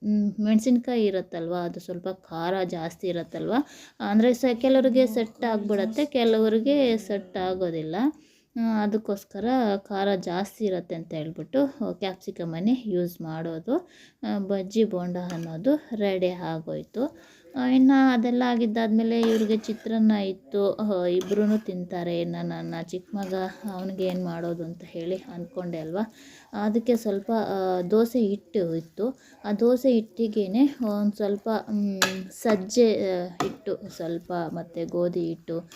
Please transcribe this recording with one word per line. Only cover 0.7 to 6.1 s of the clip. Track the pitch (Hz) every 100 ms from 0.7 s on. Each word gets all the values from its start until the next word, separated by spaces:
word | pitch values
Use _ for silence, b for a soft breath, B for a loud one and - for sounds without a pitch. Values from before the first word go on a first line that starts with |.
| 247 247 240 208
ಇರತ್ತಲ್ವ, | 190 175 175 165
ಅದು | 180 175 175
ಸ್ವಲ್ಪ | - 175 185
ಖಾರ | 185 - 160 170 190
ಜಾಸ್ತಿ | 180 175 165 - 185
ಇರತ್ತಲ್ವ, | 170 160 160 160 233 302 B B B
ಅಂದರೆ | 214 208 240
ಸ-, | 240 262
ಕೆಲವ್ರಿಗೆ | 233 262 262 262 247 254
ಸೆಟ್ | 226 220 -
ಆಗ್ಬಿಡತ್ತೆ, | 233 220 208 208 196 220
ಕೆಲವ್ರಿಗೆ | 294